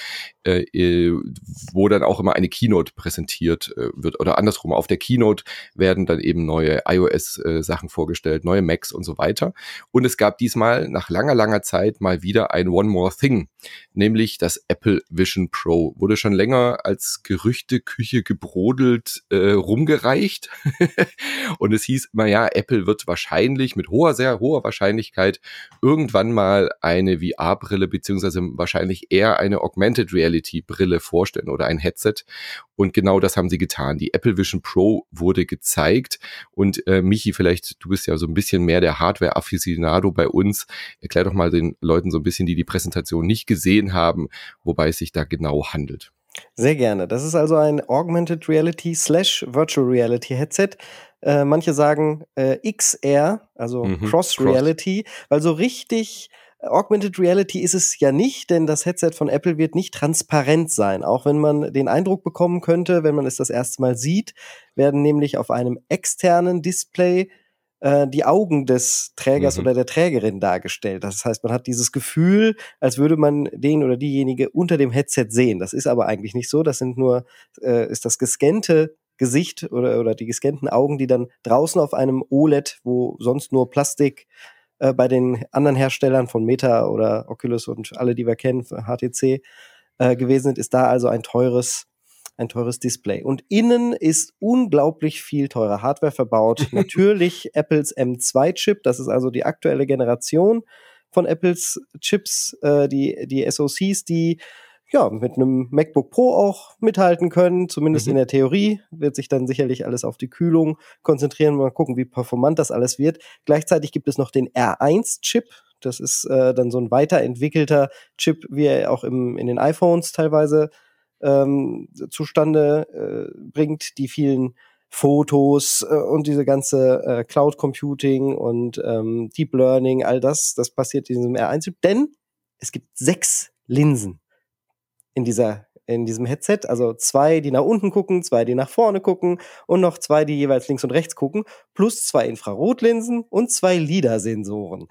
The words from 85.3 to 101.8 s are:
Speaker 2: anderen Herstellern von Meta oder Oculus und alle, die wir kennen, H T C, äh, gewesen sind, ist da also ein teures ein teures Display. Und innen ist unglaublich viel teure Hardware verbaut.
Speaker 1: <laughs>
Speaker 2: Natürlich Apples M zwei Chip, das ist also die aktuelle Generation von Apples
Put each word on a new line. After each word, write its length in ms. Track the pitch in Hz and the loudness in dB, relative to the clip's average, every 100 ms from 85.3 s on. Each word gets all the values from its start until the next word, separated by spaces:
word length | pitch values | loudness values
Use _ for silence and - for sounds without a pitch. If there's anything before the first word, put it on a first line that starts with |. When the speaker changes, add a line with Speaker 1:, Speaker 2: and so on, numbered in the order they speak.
| 117 - | -2 -4
Speaker 2:
anderen 240 | 139 147 131 | 0 2 2
Herstellern 500 | 135 - 135 131 123 | 0 0 2 2 0
von 160 | 113 | -2
Meta 440 | 113 131 131 113 104 | 0 2 2 2 2
oder 400 | 107 110 110 - | 0 0 -2 -6
Oculus 400 | 117 123 117 - | -8 -4 -4 -6
und 240 | 113 110 - | -10 -10 -4
alle, 160 | 123 | -2
die 120 | 120 117 | 0 -2
wir 100 | 113 | -2
kennen, 280 | 131 127 - | -2 -2 -6
H 260 | - 113 123 | -10 -8 -6
T 140 | 127 | -4
C, 320 | - 135 135 _ - - _ _ - | 0 0 0 _ -20 -20 _ _ 0
äh, 180 | 127 123 | 2 2
gewesen 280 | 127 135 | 2 2
sind, 140 | 139 120 | 2 -2
ist 140 | - | 0
da 140 | 127 123 | 2 4
also 220 | 123 120 | 2 2
ein 140 | 113 | -2
teures 640 | - 120 127 123 123 - - _ _ _ - - | -2 0 2 2 -2 -6 -10 _ _ _ -18 -10
ein 80 | 117 | -8
teures 320 | 120 120 120 | -4 -4 -4
Display. 420 | 127 - 101 98 | -6 -6 -6 -4
Und 220 | 127 135 - | -4 -6 0
innen 440 | 202 233 240 240 | 2 4 2 2
ist 400 | - 160 160 - - | 0 0 0 -4 -4
unglaublich 800 | 208 254 226 147 151 160 156 - | 0 2 4 4 2 0 -6 -6
viel 260 | - 147 139 | -6 -4 -2
teure 340 | 120 107 101 | -2 -2 0
Hardware 280 | 123 143 156 | -2 -2 -2
verbaut. 560 | - 117 113 110 117 - | -2 0 2 2 2 -2
Speaker 1:
<laughs> 40 | |
Speaker 2:
Natürlich 800 | - - - 196 208 180 - - | -2 -2 2 2 4 0 -2 -6
Apples 380 | 151 151 151 147 | -4 0 0 0
M 260 | - 127 123 | -2 -2 -2
zwei 340 | - 131 147 | 0 2 2
Chip, 300 | 185 - 202 | 0 0 0
das 160 | - 123 | 0 -2
ist 100 | 127 | 0
also 220 | 120 127 | 0 0
die 140 | 123 | -2
aktuelle 420 | - - 151 135 139 | -4 -2 -2 0 0
Generation 760 | 135 120 120 - 156 196 233 - - _ _ _ | 0 0 -2 0 2 4 2 -4 -20 _ _ _
von 140 | 185 175 | -2 0
Apples 540 | 165 180 175 - - | 0 0 0 -6 -8